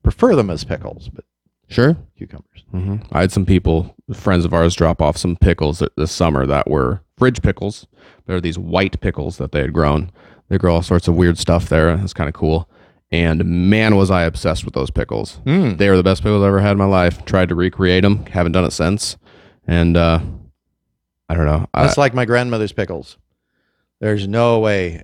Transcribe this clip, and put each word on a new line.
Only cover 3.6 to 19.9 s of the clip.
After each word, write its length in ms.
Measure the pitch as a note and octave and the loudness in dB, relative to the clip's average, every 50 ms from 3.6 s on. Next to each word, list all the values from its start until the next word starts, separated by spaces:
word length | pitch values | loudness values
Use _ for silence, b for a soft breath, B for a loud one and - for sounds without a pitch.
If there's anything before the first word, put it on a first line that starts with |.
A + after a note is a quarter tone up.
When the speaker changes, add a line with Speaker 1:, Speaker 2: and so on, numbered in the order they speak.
| - - E2 D#2+ - - - _ _ - | 2 0 0 -2 -2 -6 -12 _ _ -14
Speaker 2:
friends 320 | - - - G#2 F#2+ F2 E2+ | -14 -4 -2 0 0 2 0
of 80 | E2+ | 0
ours, 220 | F2 E2+ E2 E2+ - | 2 2 2 2 2
drop 260 | - E2+ D#2+ E2+ - | 2 2 0 2 2
off 140 | E2 D2 - | 0 0 0
some 200 | - - F2 E2+ | -2 -4 -4 0
pickles 420 | - D#2+ D#2+ E2 - D#2 D2 D#2 - | 2 2 2 2 2 0 -2 -2 -2
th-, 100 | D2+ - - | -4 -4 -2
this 160 | - - - | -4 -4 -4
summer 320 | - - F2 D#2+ D2 C2+ C2 | -2 0 0 0 2 0 0
that 220 | C2+ C#2+ C#2+ - - | 0 0 -2 0 0
were 300 | D2+ C#2+ B1+ B1+ - - - _ _ | 0 0 0 -2 -4 -6 -10 _ _
fridge 240 | - B2+ B2+ B2 - | 0 0 0 2 0
pickles. 440 | - A2 F#2 - - G2+ - - - _ b b b b b b b | -2 -2 -2 -4 -6 -8 -8 -10 -18 _ b b b b b b b
They're 160 | - F#2 F2+ | -6 -6 -4
these 160 | E2+ E2 E2 F2+ | -4 -4 -6 -6
white 420 | F2+ E2 E2+ F#2 G2 F#2+ - - | -6 -2 0 0 0 0 -2 -4
pickles 380 | - F#2 - - D2 E2+ - - | -4 -4 -4 -4 -8 -8 -6 -8
that 140 | C2+ - | -8 -4
they 100 | - D2 | -4 -4
had 100 | C2+ - | -4 -2
grown. 400 | - E2+ D#2 D2 D2 D#2 F#2+ F2+ b b b b b b b _ | 0 0 2 2 2 0 -2 -6 b b b b b b b _
They 100 | F#2+ F2+ | -2 0
grow 160 | - F2+ E2 | 2 2 2
all 60 | E2+ | 2
sorts 260 | E2 - F#2 E2+ - F2 | 2 2 0 0 2 2
of 80 | E2 | 2
weird 220 | E2+ F2+ F2 E2+ - | 4 4 2 2 0
stuff 300 | - - E2+ E2+ - - | 0 0 0 0 2 0
there. 200 | D#2 D#2+ D#2 E2+ E2 F#2+ | 2 2 2 2 0 0
It's 100 | G2 F2+ - | -4 -6 -6
kinda 180 | - E2 C#2+ | -6 -6 -6
cool. 360 | - - - D#2 D#2+ D#2+ D#2+ b b b b b b b b _ | -6 -4 -2 -2 -2 -2 -4 b b b b b b b b _
And 320 | E2+ E2+ E2+ E2 E2 E2 F2+ E2+ E2+ F2+ F2+ F#2+ | -2 0 2 2 2 0 0 0 0 0 2 2
man, 260 | G#2+ A2 A2 A2 G#2 | 2 4 4 4 4
was 140 | G2 G2 F#2 | 4 4 2
I 140 | F#2+ F2+ E2+ | 2 0 0
obsessed 400 | E2 - - - E2 D#2+ - - | -2 -4 -4 -4 -4 -4 -4 -6
with 80 | - - | -6 -6
those 160 | C2+ C2+ - | -6 -6 -4
pickles. 500 | - - A#1 - A#1 A1 - - - - - | -4 -6 -6 -4 -6 -6 -6 -8 -12 -8 -4
Speaker 1:
Mm. 320 | C3 D#3+ G3 F3 A#2 F2+ D#2 | -2 0 2 0 0 0 2
Speaker 2:
They 100 | G2+ G2+ | 4 4
were 80 | F#2+ | 4
the 60 | F#2 F2+ | 4 4
best 180 | F#2+ F#2+ - | 2 0 2
pickles 200 | - G#2+ G#2 G2+ G2 | 0 0 2 2 2
I 40 | G2 | 2
ever 120 | G2 F#2+ | 2 2
had 120 | G2+ G#2 | 2 2
in 60 | G2+ G2+ | 2 2
my 60 | G2 | 2
life. 400 | G2 G2 F#2 F2 F2 - - - | 2 4 4 2 2 0 -4 -4
Tried 240 | - G2+ F#2+ F#2 E2+ | 0 0 2 2 0
to 60 | F2 | 0
recreate 480 | E2+ F2+ F2+ - - F#2+ F2+ F2+ F#2 F#2 | -2 -2 -2 0 0 2 2 4 4 4
'em. 220 | G2 G#2 G2+ - | 2 2 0 -4
Haven't 260 | - - F#2 E2+ E2+ | -6 -2 -2 0 2
done 120 | F2 F#2+ F2 | 2 0 0
it 80 | B1+ | 0
since. 440 | - - D#2+ E2+ G2+ G#2 - - - - b b b b b b b b _ | -2 -2 -2 -2 -2 -2 -6 -10 -10 -14 b b b b b b b b _
And, 300 | - E2+ E2+ E2 E2+ | -2 0 2 2 4